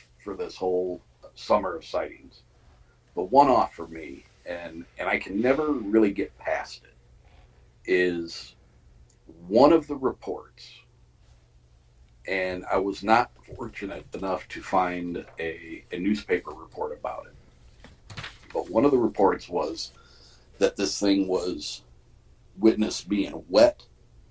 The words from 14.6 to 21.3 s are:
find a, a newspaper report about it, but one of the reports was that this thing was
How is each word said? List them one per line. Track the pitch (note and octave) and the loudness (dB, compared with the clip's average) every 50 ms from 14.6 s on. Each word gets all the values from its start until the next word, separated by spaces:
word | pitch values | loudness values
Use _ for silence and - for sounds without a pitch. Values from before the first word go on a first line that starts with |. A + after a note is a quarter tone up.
| - | -8
find | - - F#2 F#2 F2+ F2+ F2+ F2 F2 E2+ D#2+ - - - - | 0 0 2 2 2 -2 -4 -6 -6 -6 -8 -8 -10 -10 -8
a, | E2 E2 D#2+ E2 E2 E2 D#2+ D#2 - - | -8 -8 -8 -8 -12 -14 -14 -14 -12 -10
a | F2+ F2 | -8 -2
newspaper | F#2 G2+ G#2+ G#2 - - - - - - | 0 0 0 0 0 0 -2 -2 -2 -6
report | - - - - - - - - - - | -14 -16 -16 -16 -10 -8 -8 -8 -8 -8
about | - - - - - | -8 -8 -8 -8 -14
it, | - - - - - - _ - - - _ - - - _ - - - - - - - - - - - | -16 -20 -20 -20 -20 -20 _ -20 -20 -20 _ -20 -20 -20 _ -20 -16 -14 -14 -14 -14 -16 -18 -20 -8 -6
but | - - - | -6 -6 0
one | F2 A2 C3 | 2 4 4
of | C#3+ | 6
the | C3+ B2 | 4 4
reports | A2+ G2 - G#2+ G2+ F#2 F2 - - - | 2 2 2 4 4 4 4 2 -6 -6
was | F2 E2+ D2+ D#2 E2 - - - - - - - - - - - - - _ _ - - | -4 -4 -4 -4 -6 -8 -10 -12 -14 -20 -20 -20 -20 -20 -20 -20 -20 -20 _ _ -6 0
that | G2 G2 - | 0 0 0
this | - G2 F#2+ - - | 0 -4 -4 -2 0
thing | G#2 G2+ G2 G2 F#2+ | 2 2 4 4 2
was | F#2 | 2